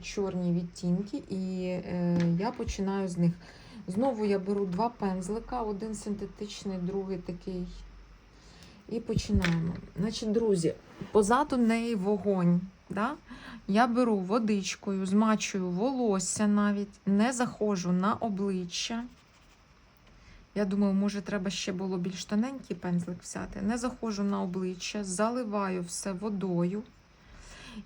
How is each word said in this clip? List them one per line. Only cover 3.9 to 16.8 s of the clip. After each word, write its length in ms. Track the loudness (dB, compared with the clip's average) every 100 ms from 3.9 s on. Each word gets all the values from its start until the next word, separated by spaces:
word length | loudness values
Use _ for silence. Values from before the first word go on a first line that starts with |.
| 0 0 2 2
я 140 | 2
беру 260 | 0 0 0
два 240 | 0 0
пензлика, 720 | 0 -2 -2 -4 -6 -4 -4
один 340 | -4 -4 -6 -6
синтетичний, 840 | -4 -4 -6 -8 -10 -8 -6 -4
другий 400 | -2 -2 -4 -6
такий. 500 | -6 -8 -6 -6 -6 -10 -16 -20 -20 -20 -20 -20 -20 -20 -20 -20 -6
І 100 | -4
починаємо. 720 | -2 -2 2 2 4 2 0 -4 -8 -4
Значить, 320 | -2 -2 0
друзі, 420 | 2 4 4 2 -2 -8 -14 0
позаду 460 | 4 6 4 4 4
неї 380 | 4 4 2 0
вогонь, 640 | 0 2 2 4 4 4 2 -10 -8
да? 260 | -2 -2 -2 -12 -18 -16 -10 0
Я 200 | 4 4
беру 300 | 4 4 2
водичкою, 880 | 2 2 2 2 0 -4 -2 -2 4
змачую 640 | 6 6 4 0 -2 -2
волосся 800 | 0 0 2 2 2 0 2 4
навіть, 420 | 4 4 2